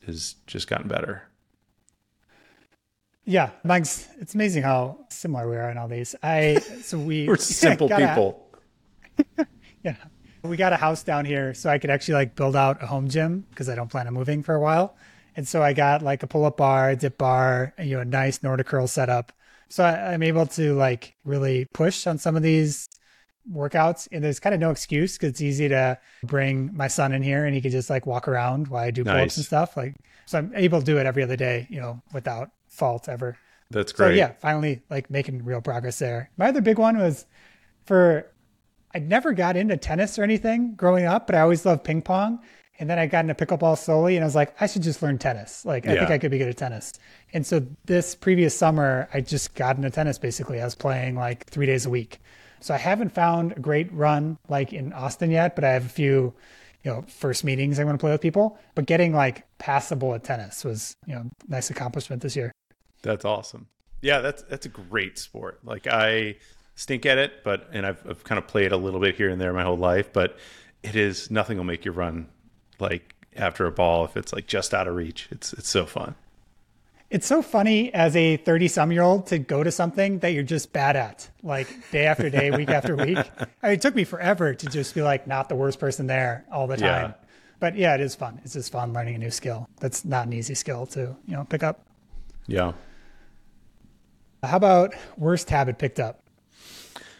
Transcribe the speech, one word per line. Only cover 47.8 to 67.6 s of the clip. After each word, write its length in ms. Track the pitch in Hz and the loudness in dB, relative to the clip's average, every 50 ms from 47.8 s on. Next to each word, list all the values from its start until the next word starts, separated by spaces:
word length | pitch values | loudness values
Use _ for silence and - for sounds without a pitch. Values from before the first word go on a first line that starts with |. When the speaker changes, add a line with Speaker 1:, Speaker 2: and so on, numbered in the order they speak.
| _ | _
Speaker 2:
this 300 | - 180 175 170 - - | 0 0 0 0 0 -6
previous 420 | - - 190 185 175 170 151 - - | -4 0 2 4 4 4 4 4 4
summer, 500 | 175 160 156 151 143 135 131 127 139 - - | 4 4 4 4 2 2 2 0 -2 -4 -4
I 80 | 139 | -6
just 320 | 127 - 156 135 - - - | -4 -2 -4 -4 -4 -6 -6
got 220 | - 131 127 135 | -4 -2 -2 0
into 160 | 139 139 135 | 0 -2 -4
tennis, 260 | 117 156 156 151 131 - | -2 -2 -2 -2 -2 -4
basically. 420 | - 123 110 - 131 - 131 117 | -4 -6 -6 -6 -8 -6 -6 -6
I 40 | 120 | -6
was 120 | 120 - | -6 -8
playing, 400 | - - 143 131 127 127 131 127 | -4 -2 -2 -2 -2 -2 -4 -4
like, 300 | 123 123 120 120 - - - | -4 -4 -4 -6 -8 -10 -10
three 160 | - 151 143 135 | -4 0 2 2
days 180 | 131 127 117 | 2 2 0
a 40 | 127 | -2
week. 300 | 123 123 113 - - - _ - - - - - - _ | -2 -4 -4 -6 -12 -20 _ -20 -20 -20 -20 -20 -20 _
So 120 | - - 151 | -6 -4 -2
I 40 | 135 | -2
haven't 320 | - 175 196 214 240 175 | 2 0 0 0 0 -2
found 420 | - 185 170 170 170 170 170 170 | 0 2 2 2 4 2 0 -2
a 80 | - 147 | -4 -4
great 340 | 127 151 147 151 170 180 175 | -2 0 0 0 0 -2 -2
run, 440 | 151 147 151 151 147 151 156 160 - _ - | 0 2 2 2 2 0 -2 -4 -8 _ -4
like, 260 | 147 139 139 131 214 | -2 -2 -2 -2 -4
in 200 | 160 131 143 190 | -8 -8 -8 -8
Austin 360 | 135 127 139 - - 175 165 | -8 -8 -8 -6 -2 0 2
yet, 260 | 160 160 170 170 - | 2 4 2 2 0
but 80 | - 151 | 2 2
I 80 | 135 | 2
have 140 | 131 127 127 | 2 2 0
a 40 | 123 | -4
few, 440 | - - 147 139 135 135 127 123 - - - - - - - - _ _ _ | -4 0 2 4 4 4 2 2 -2 -8 -18 -20 -20 -20 -20 -20 _ _ _
you 80 | 143 | -8
know, 120 | 117 120 160 - | -8 -6 -10 -14
first 360 | - - - 135 123 - - | -12 -6 -4 -4 -4 -2 -2
meetings 360 | 147 131 131 139 143 143 143 | -2 -2 0 0 0 0 0
I 40 | 147 | 0
wanna 160 | 151 143 135 | -2 -2 0
play 120 | - 151 | 0 0
with 100 | 151 151 | 0 0
people. 360 | - 160 156 196 214 214 214 - _ _ _ | 0 0 2 2 0 0 -2 -6 _ _ _
But 120 | 160 143 - | -4 -2 2
getting, 260 | 165 170 180 170 156 | 2 4 4 4 4
like, 300 | 147 139 131 123 - - _ _ _ | 4 2 2 0 -4 -12 _ _ _
passable 560 | - - 139 143 - - 165 131 131 131 120 | -4 -2 0 0 0 -2 -4 -2 -2 -2 -2
at 80 | 113 - | -4 -6
tennis 400 | - 131 113 104 104 - - - | -6 -6 -6 -8 -10 -14 -10 -8
was, 320 | 131 110 107 - - - - _ | -8 -6 -6 -8 -10 -14 -16 _
you 80 | 175 135 | -12 -12
know, 160 | 120 117 120 - _ - - | -10 -10 -12 -14 _ -12 -8
nice 220 | 139 127 - - | -6 -6 -6 -6
accomplishment 540 | - - 127 123 - 147 - - 135 120 - | -8 -8 -8 -6 -6 -8 -8 -8 -10 -8 -8
this 120 | 139 - | -6 -6
year. 160 | 139 120 120 - _ _ _ _ _ _ _ _ _ - | -6 -6 -6 -8 _ _ _ _ _ _ _ _ _ -6
Speaker 1:
That's 200 | 110 107 104 - | -4 -4 -2 -2
awesome. 440 | 104 107 104 101 - - - - - _ _ _ _ - - | -2 -2 -2 -4 -10 -16 -20 -20 -20 _ _ _ _ -14 -6
Yeah, 200 | 131 139 147 135 | 0 0 2 2
that's, 200 | 120 147 143 - - | 0 -2 -6 -8 -12
that's 220 | - 139 135 - | -14 -14 -12 -12
a 40 | 131 | -14
great 500 | - - 95 87 101 110 95 95 - - | -16 -16 -16 -6 -4 -4 -4 -4 -8 -12
sport. 400 | - - - 107 - 92 - - - | -16 -14 -14 -14 -14 -14 -14 -16 -14
Like, 220 | 117 113 107 - | -14 -14 -8 -2
I 520 | 131 120 110 110 110 110 110 110 107 104 - _ _ - - _ _ _ | 0 2 2 2 2 2 0 -2 -4 -6 -12 _ _ -20 -20 _ _ _
stink 300 | - - - 135 120 - | -16 -8 -6 -6 -2 0
at 120 | 139 131 131 | 2 2 2
it, 260 | 139 139 - - - | 2 0 -4 -8 -4
but, 240 | 104 101 98 | -4 -4 -4